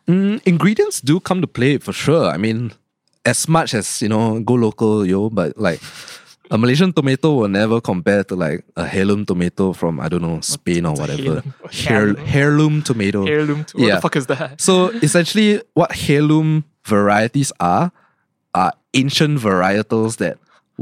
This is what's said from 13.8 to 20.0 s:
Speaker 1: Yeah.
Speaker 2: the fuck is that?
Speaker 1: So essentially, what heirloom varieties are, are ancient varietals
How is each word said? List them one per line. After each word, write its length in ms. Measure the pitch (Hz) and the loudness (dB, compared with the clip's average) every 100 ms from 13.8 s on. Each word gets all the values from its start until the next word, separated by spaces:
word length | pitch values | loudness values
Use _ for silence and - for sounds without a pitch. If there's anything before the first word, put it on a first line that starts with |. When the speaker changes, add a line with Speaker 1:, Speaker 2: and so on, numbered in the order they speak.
| 113 | 2
Speaker 1:
Yeah. 80 | 95 | 2
Speaker 2:
the 60 | |
fuck 140 | 170 160 | 0 -2
is 120 | 131 | -2
that? 340 | 135 147 143 | -4 -6 -4
Speaker 1:
So 280 | - 185 185 226 | 0 2 2 0
essentially, 600 | 156 175 165 208 214 208 - | 0 2 0 2 2 2 0
what 180 | - 165 - - | 0 0 -2 0
heirloom 540 | 143 151 156 156 156 151 _ - | 2 4 2 2 -2 -4 _ -2
varieties 680 | 104 101 104 110 143 135 - | 2 4 2 2 0 -2 -2
are, 320 | 90 95 175 - _ _ _ _ _ | 0 0 0 -6 _ _ _ _ _
are 200 | 90 90 - _ | -2 -2 -2 _
ancient 460 | 127 135 - 151 147 | -2 0 0 0 0
varietals 800 | 110 92 92 101 107 113 | 0 2 2 0 0 -2